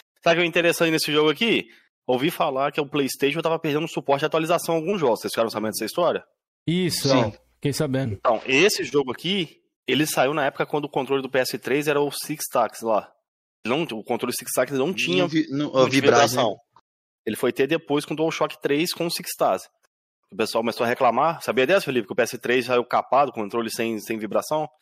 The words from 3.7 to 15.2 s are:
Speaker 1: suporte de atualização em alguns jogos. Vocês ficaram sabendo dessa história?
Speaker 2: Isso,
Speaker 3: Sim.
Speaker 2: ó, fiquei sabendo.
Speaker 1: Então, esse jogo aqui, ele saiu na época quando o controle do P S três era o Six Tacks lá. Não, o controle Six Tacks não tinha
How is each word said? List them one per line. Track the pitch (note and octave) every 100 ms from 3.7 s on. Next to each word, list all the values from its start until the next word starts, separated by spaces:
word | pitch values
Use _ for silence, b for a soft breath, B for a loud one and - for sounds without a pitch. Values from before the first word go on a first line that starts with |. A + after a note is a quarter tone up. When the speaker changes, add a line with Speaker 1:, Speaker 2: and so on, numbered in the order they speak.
| D3 D#3+
Speaker 1:
suporte | - - C#3
de | D3+
atualização | D#3+ D#3+ E3+ - E3
em |
alguns | D#3+ G3+
jogos. | C#3 G#2+
Vocês | G#2
ficaram | - A2+
sabendo | G#2+ G#2+
dessa | G2+ G#2+
história? | - E3 G2+ - _ _ _ -
Speaker 2:
Isso, | F3 F3+ - C#3
Speaker 3:
Sim. | C3+
Speaker 2:
ó, | A2 - _ _
fiquei | D3
sabendo. | C3 D3+ C3 B2+ G2+
Speaker 1:
Então, | - A2 -
esse | C#3 G3+ G#3+
jogo | D3+ C#3+ C3
aqui, | A2+ E3 G3 D#3+ _ _ _ -
ele | C3 D3+
saiu | - C3
na | D#3 C#3
época | - D#3
quando | D3+ D3
o |
controle | D#3+ B2+ C#3
do | C3
P | C3
S | B2+ A#2+
três | - C#3 D3
era | C#3+
o | C#3+
Six | - - D3+ -
Tacks | C3+ G#2+ -
lá. | A2+ G#2 - _ _ _ _ _ A2
Não, | C3+
o | E3+ A2
controle | G2 A#2 B2
Six | A#2 -
Tacks | - B2+ C#3
não | C#3+
tinha | F#3+ D#3+ F3+